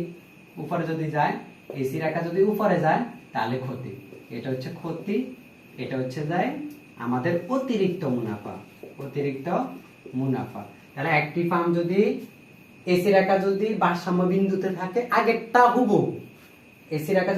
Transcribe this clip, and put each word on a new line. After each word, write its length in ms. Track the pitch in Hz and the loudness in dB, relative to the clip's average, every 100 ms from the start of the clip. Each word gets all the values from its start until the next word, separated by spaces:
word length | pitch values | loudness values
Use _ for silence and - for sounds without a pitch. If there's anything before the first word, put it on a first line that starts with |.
| 170 - - - - 170 | -4 -10 -20 -20 -18 -12
উপরে 260 | 147 170 160 | -4 -2 -2
যদি 140 | 160 151 | -2 0
যায়, 220 | 147 147 - - - - 139 | 2 2 0 -8 -16 -10 -4
এসি 140 | 131 160 | -2 -2
রেখা 220 | 160 170 165 | -2 -2 0
যদি 120 | 185 | 4
উপরে 340 | 202 214 208 160 156 | 4 4 4 4 4
যায়, 160 | 240 240 - - | 2 0 -8 -8
তাহলে 220 | - 120 - 123 | -4 -2 -2 -4
ক্ষতি। 260 | - - - - - - 120 | -8 -10 -12 -16 -20 -12 -8
এটা 100 | 135 | -6
হচ্ছে 160 | 131 - - | -4 -6 -8
ক্ষতি, 380 | 165 170 202 240 262 - - - - - | -8 -6 -2 -2 -2 -8 -20 -20 -18 -10
এটা 120 | 123 131 | -6 -4
হচ্ছে 200 | 127 156 151 | -4 -4 -2
যায় 180 | 175 - - - - - - 120 | 0 0 -4 -8 -14 -18 -8 -4
আমাদের 280 | 127 170 170 - 262 | 0 0 0 0 -2
অতিরিক্ত 480 | 247 214 180 - 139 120 | 0 0 0 0 -2 -2
মুনাফা, 400 | 107 104 104 - - - - - | -2 -6 -8 -12 -16 -18 -18 -12
অতিরিক্ত 440 | 135 143 139 131 165 196 262 - - - - 131 | -8 -4 -2 -4 -2 -2 -2 -8 -18 -20 -8 -2
মুনাফা। 420 | 135 117 104 104 - - - | 0 0 -4 -10 -14 -16 -14
তাহলে 180 | 135 160 151 | -6 0 0
একটি 200 | 151 175 170 | 0 -2 0
ফার্ম 180 | 175 170 170 | 2 2 2
যদি 220 | 165 196 240 262 - - - - - - 180 | 2 4 4 0 -8 -18 -20 -20 -20 -8 0
এসি 160 | 180 202 190 | 2 4 4
রেখা 180 | 190 190 196 | 4 2 2
যদি 220 | 196 220 190 | 0 0 0
ভারসাম্য 380 | 180 180 180 180 180 | 0 0 0 0 2
বিন্দুতে 360 | 196 190 185 190 180 | 2 2 0 -2 -4
থাকে, 200 | 185 233 - 214 | -4 -2 0 2
আগেরটা 440 | 226 - - 247 240 | 2 2 4 6 6
হুবহু, 260 | 240 214 165 - - - - - - - - - 151 | 6 4 4 2 -4 -12 -20 -20 -20 -20 -20 -6 -4
এসি 160 | - 190 | 2 2
রেখা 160 | 190 | 2